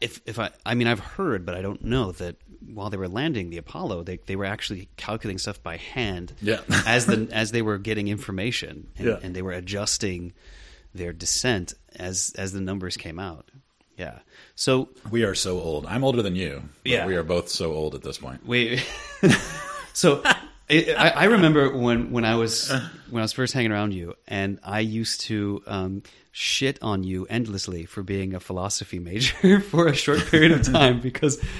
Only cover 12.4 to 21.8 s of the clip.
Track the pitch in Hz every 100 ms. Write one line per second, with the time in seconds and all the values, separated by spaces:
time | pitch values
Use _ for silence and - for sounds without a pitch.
12.4 | 95 98 92 98 90 - 85 80 95 78
13.4 | - 135 _ _ _ - 80 57 _ -
14.4 | - - - 131 131 - 104 113 104 90
15.4 | 95 90 82 76 73 117 135 120 98 90
16.4 | 82 69 76 - 131 117 90 87 78 87
17.4 | - - 82 78 78 69 71 69 65 67
18.4 | - 120 117 131 - - - - - -
19.4 | - - - - - - - 143 285 -
20.4 | - - - 156 160 156 160 139 196 220
21.4 | 160 151 135 135